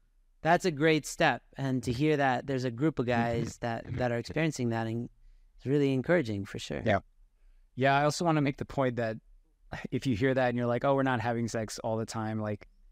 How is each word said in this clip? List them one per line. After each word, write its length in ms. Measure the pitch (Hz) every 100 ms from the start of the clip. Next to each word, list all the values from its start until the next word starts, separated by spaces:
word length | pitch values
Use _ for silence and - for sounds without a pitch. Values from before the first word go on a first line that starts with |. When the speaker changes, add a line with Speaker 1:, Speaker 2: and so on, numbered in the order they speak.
| _ _ _ _
Speaker 1:
that's 220 | 156 175
a 80 | 190
great 340 | 139 160 156 -
step. 360 | - 160 120 - -
And 260 | 135 131
to 80 | 127
hear 240 | 123 156 147
that 320 | 135 123 135
there's 160 | 135 127
a 60 |
group 280 | 117 156 143
of 80 | 123
Speaker 2:
Mm-hmm. 140 | 120
Speaker 1:
guys 360 | 117 117 117 -
that, 260 | 120 113 - 120
that 140 | 123
are 40 | 120
experiencing 500 | 117 151 160 - 120
that, 180 | 113 113
and 220 | 117 120 - - - - -
it's 80 | 123
really 260 | 143 139
encouraging 540 | 131 123 175 120 101 101
for 140 | 110
sure. 240 | - 139 117
Speaker 2:
Yeah. 140 | 98 - _ - _ - - _ -
Speaker 3:
Yeah, 220 | 131 139
I 60 | 147
also 180 | -
wanna 180 | 175 156
make 160 | 143 139
the 60 | -
point 300 | - 131 117
that 200 | 113 110 - - _ _ - - -
if 160 | 127 135
you 80 | 101
hear 180 | 135
that 140 | 131 127
and 80 | 120
you're 100 | 120
like, 180 | 120 139
"Oh, 100 | 135
we're 80 |
not 160 | 135 123
having 280 | 120 117 117
sex 280 | 117 110 -
all 180 | 117 110
the 80 | 110
time," 340 | 117 110 110
like, 300 | 107 107 - _ -